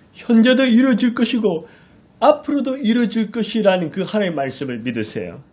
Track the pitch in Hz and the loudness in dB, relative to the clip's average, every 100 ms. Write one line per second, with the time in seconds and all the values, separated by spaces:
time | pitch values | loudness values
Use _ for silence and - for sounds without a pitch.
0 | _ - - 226 233 254 262 226 262 247 | _ -10 2 4 6 4 4 4 4 2
1 | 247 233 233 240 214 160 - - _ _ | 0 0 -2 0 -2 -2 -8 -20 _ _
2 | _ - 226 - - 285 247 269 214 240 | _ 0 2 2 0 -4 -4 -4 0 0
3 | 233 226 220 233 214 226 202 185 160 190 | 0 -2 -4 -4 -4 0 2 2 -2 -6
4 | 180 214 190 151 135 127 135 120 120 117 | -4 -2 -2 -4 -6 -6 -8 -6 -6 -6
5 | 107 113 90 85 - | -6 -8 -10 -14 -20